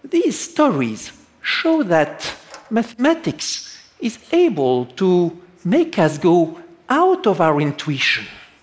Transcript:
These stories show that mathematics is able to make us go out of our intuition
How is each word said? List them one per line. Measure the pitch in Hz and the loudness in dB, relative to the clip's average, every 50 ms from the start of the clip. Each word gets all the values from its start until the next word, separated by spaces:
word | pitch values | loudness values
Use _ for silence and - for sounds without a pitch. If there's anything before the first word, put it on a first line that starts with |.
| - | -8
These | 277 - 339 480 320 190 - | -2 -2 0 0 0 -2 -4
stories | - - - - 302 277 190 139 127 113 110 101 - - - - - _ _ _ | -10 -8 0 2 2 2 2 0 -2 -4 -6 -8 -12 -16 -18 -20 -20 _ _ _
show | - - - - - 330 330 320 269 | -8 -6 -6 -2 0 0 0 0 2
that | 180 170 160 147 147 - - - - - - - - - - - - | 2 2 2 2 0 -4 -12 -12 -12 -12 -14 -20 -20 -20 -20 -10 -4
mathematics | 220 226 226 - - - 247 294 330 330 - - 139 - - - - - - - - - - _ _ _ | -2 -2 -2 -4 -6 -2 0 0 0 0 -2 -6 -6 -6 -8 -8 -8 -10 -12 -18 -20 -20 -20 _ _ _
is | - 226 - - - - | -8 -8 -8 -8 -8 -2
able | - 349 359 330 202 147 135 127 127 123 123 120 - | 2 2 2 2 2 0 0 2 2 0 -2 -6 -4
to | - 190 185 180 180 175 170 165 - - - _ _ - | -2 2 2 4 2 2 0 -4 -8 -20 -20 _ _ -2
make | 175 220 330 330 - - - | 0 2 2 2 0 0 2
us | 165 156 - | 2 2 0
go | 147 - 175 170 175 165 160 - - - - - _ _ - | 2 2 4 4 4 2 0 -4 -16 -20 -20 -20 _ _ -2
out | 254 302 359 370 370 370 - | 0 2 4 2 2 2 0
of | 214 185 160 | 0 2 4
our | 170 160 151 147 | 2 2 4 2
intuition | 151 143 143 - - 156 143 127 - - - 120 104 - - - - - _ _ | 0 -2 -4 -6 -6 -6 -4 -2 -2 -2 -2 -4 -6 -12 -18 -20 -20 -20 _ _